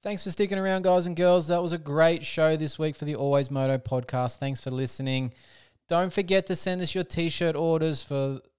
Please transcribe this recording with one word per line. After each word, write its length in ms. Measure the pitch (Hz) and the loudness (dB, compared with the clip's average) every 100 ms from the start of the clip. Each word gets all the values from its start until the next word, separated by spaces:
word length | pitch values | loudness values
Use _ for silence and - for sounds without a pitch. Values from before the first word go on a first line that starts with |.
Thanks 220 | 208 202 | -6 -6
for 60 | - | -6
sticking 280 | 170 202 196 | -2 -2 0
around, 240 | 190 190 | 0 0
guys 240 | 185 180 175 | 4 4 4
and 80 | |
girls. 340 | 165 180 180 156 | 2 4 4 4
That 140 | 175 | 0
was 100 | 175 | 0
a 60 | 170 | -4
great 460 | 151 147 160 165 | -2 4 4 4
show 320 | 147 - 156 160 | -4 2 2 2
this 220 | 151 - | -2 -2
week 180 | 156 143 | -4 -4
for 80 | |
the 120 | 147 147 | -6 -2
Always 340 | 139 139 135 | 2 2 2
Moto 260 | 139 135 135 | 0 0 0
podcast. 640 | - 131 123 131 127 - | -2 -4 -4 -4 -4 -4
Thanks 220 | 139 131 | -6 -6
for 100 | - | -6
listening. 640 | 127 131 - 135 131 131 - - - _ _ _ | -4 -4 -4 -2 -2 -2 -8 -20 -20 _ _ _
Don't 240 | 170 185 | 0 0
forget 340 | 190 185 190 190 | -2 2 2 2
to 100 | 175 | -4
send 240 | - 180 | -2 -2
us 140 | 175 | -4
your 100 | 190 | -4
T-shirt 500 | 180 - 170 - 170 | -4 -2 -2 0 -2
orders 480 | 147 165 160 160 143 | 0 0 2 0 -2
for 380 | - 139 135 135 _ | -4 -4 -2 -4 _